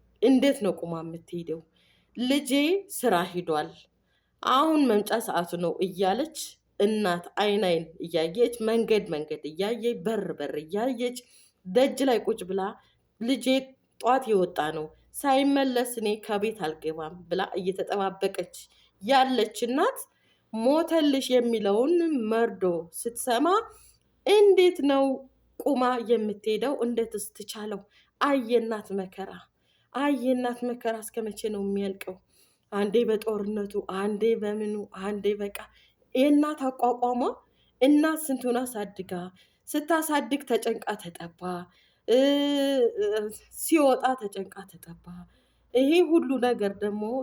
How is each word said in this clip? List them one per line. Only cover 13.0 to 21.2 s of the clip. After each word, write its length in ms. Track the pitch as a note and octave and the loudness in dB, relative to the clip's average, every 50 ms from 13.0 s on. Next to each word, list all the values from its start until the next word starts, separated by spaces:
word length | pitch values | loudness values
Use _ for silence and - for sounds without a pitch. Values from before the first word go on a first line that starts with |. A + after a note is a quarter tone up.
| _ _ _ - | _ _ _ -6
«ልጄ 260 | A3 A#3 C#4 A3 - C4 C4 C4 C4 - - _ _ _ _ - | -2 -2 -2 0 2 2 2 2 0 -4 -12 _ _ _ _ -2
ጧት 240 | - A3+ B3+ C4 B3+ | 0 2 2 2 2
የወጣ 320 | A3+ G#3+ F#3+ F3+ F3 - - D3+ D#3 | 2 2 2 2 0 -2 -2 -4 -4
ነው፣ 140 | D#3+ D#3+ D#3 D#3+ - _ _ _ - | -4 -6 -8 -10 -14 _ _ _ -12
ሳይመለስ 800 | - - C#4 C4+ C4+ C#4 C#4+ C#4 C#4 C4+ C4+ B3 A#3+ B3+ B3 - | -4 0 2 2 4 4 4 2 2 2 2 0 0 -2 -4 -4
እኔ 120 | A3+ G#3 G#3 G#3 G#3+ | -4 -2 -2 -2 -4
ከቤት 380 | - - G#3+ G3+ G3+ A3+ G#3+ - | -4 -4 -4 -2 -2 -4 -4 -4
አልገባም» 540 | E3+ D#3 D#3 - - D#3 D#3 D#3+ D#3 D#3 E3+ F3+ | -6 -6 -6 -6 -6 -6 -6 -6 -8 -10 -12 -14
ብላ 200 | F3 - F3 F#3 F#3+ - - | -8 -4 -4 -4 -2 -4 -4
እየተጠባበቀች 1000 | - F3+ F#3 F#3 F#3+ F#3 - F#3+ G3+ F#3+ G3 F#3 - - F#3+ G3 - F3+ - - - - - _ _ _ _ _ _ | -4 -4 -4 -4 -4 -4 -4 -2 -2 -2 -2 -2 -2 -4 -4 -4 -6 -8 -10 -12 -20 -20 -20 _ _ _ _ _ _
ያለች 560 | F#3+ G#3 C4+ C4 C4 B3+ B3+ A#3 G#3 - - - | 0 2 4 4 4 4 2 0 0 -2 -2 -4
እናት 380 | B3 A3+ B3+ D4 F#4 B4+ C5+ - - - _ _ _ _ _ _ _ _ | -4 -2 0 2 0 0 0 -4 -10 -16 _ _ _ _ _ _ _ _
ሞተልሽ 760 | - A3 A3+ C4 D4 D#4+ E4 D#4+ E4 E4 D4+ D4 C4+ C4+ | -6 0 2 4 4 4 2 2 2 2 4 4 2 2